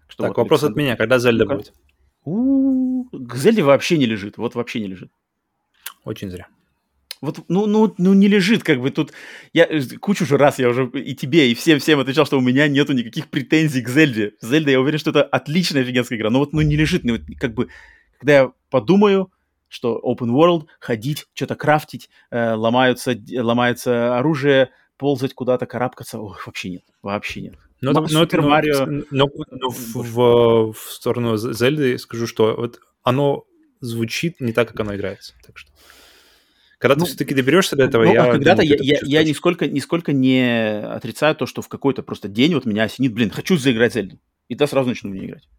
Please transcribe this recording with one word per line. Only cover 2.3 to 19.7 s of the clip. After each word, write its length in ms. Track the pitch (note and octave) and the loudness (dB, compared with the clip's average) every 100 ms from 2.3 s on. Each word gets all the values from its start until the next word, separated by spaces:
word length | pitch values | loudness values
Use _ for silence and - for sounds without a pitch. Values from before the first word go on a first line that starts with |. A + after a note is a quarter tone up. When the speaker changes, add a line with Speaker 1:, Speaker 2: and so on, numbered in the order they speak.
| F#3+ B3+ C4+ C4+ C4 B3+ B3+ B3+ C#3+ B2 | -4 0 2 2 0 0 -4 -6 -12 -10
Speaker 1:
к 100 | A#2+ | 0
Зельде 260 | D3+ A3+ | 2 2
вообще 360 | C#3+ C3+ - E3+ | 4 2 2 0
не 80 | B2 | 0
лежит, 320 | A2 G2 - | -2 -8 -8
вот 160 | A2 A#2+ | -8 -6
вообще 240 | A2+ B2+ | -8 -8
не 80 | G2+ | -8
лежит. 240 | F#2 - _ _ _ _ _ _ _ - - | -10 -18 _ _ _ _ _ _ _ -20 -16
Speaker 2:
Очень 260 | - A2 G2+ | -12 -10 -10
зря. 180 | F2+ F2+ _ _ _ _ _ _ - | -14 -18 _ _ _ _ _ _ -10
Speaker 1:
Вот, 160 | C3+ E3 - | -10 -10 -4
ну, 180 | F3 G#3+ | -2 2
ну, 280 | G#3+ A3 - | 2 2 2
ну, 160 | F3+ | 4
не 140 | G3 G3+ | 6 6
лежит, 340 | G#3 F3+ A3+ | 4 2 0
как 180 | - C#3 | 2 0
бы, 100 | B2+ | 0
тут. 220 | - D#3 - - - - | -2 -6 -6 -20 -20 -4
Я, 140 | D3+ E3 | 2 4
э, 160 | D#3 B2 - | 2 -4 -6
кучу 240 | - G3+ | -2 0
же 140 | D3 C#3 | 2 4
раз 200 | C#3+ B2+ | 4 4
я 120 | B2 | 0
уже 160 | A#2+ C3 | 0 -2
и 260 | C#3 - | -6 -8
тебе, 360 | C3 C#3 D#3+ C3 | -8 0 4 4
и 40 | |
всем, 240 | A#2 - D3+ | 2 4 2
всем 220 | D3 D3+ | 4 2
отвечал, 240 | C3 C#3 | 2 0
что 140 | C#3+ C#3 | 2 2
у 20 | |
меня 260 | B2+ B2+ D3+ | 2 4 2
нету 280 | C#3 C#3+ | 2 0
никаких 340 | C3+ A2+ E3+ - | 0 -2 -8 -6
претензий 540 | D#3 A#2+ D#3 D#3+ C3 | -6 0 2 2 -2
к 80 | A#2 | -2
Зельде. 420 | B2+ D#3 A2 G#2 _ | 2 2 2 -4 _
Зельда, 300 | A2+ D3 D3+ | -2 0 2
я 100 | C3 | 2
уверен, 180 | C3 D3+ | 2 -2
что 120 | D#3 | 0
это 120 | D#3 | 0
отличная, 600 | C3+ B2+ - D#3+ E3+ D3 | 2 0 -2 -2 0 -2
офигенская 340 | B2 B2+ A#2+ A#2+ | -2 -2 -2 -2
игра. 120 | G#2+ | 0
Но 80 | B2+ | 0
вот, 160 | C#3+ | 0
ну, 80 | D3+ | 0
не 140 | D#3 D3 | 0 0
лежит, 280 | D#3 F3 | 0 0
ну, 80 | A#2+ | -2
вот, 80 | A2+ - - | -4 -6 -8
как 140 | C3+ | -8
бы, 160 | A2 - - - _ _ _ | -4 -8 -8 -20 _ _ _
когда 140 | B2 | 4
я 180 | C#3+ C3 _ _ | 4 4 _ _
подумаю, 600 | C3 A2 F#3+ G#3 G3 F#3+ _ _ _ | -4 2 4 4 2 -2 _ _ _
что 320 | _ | _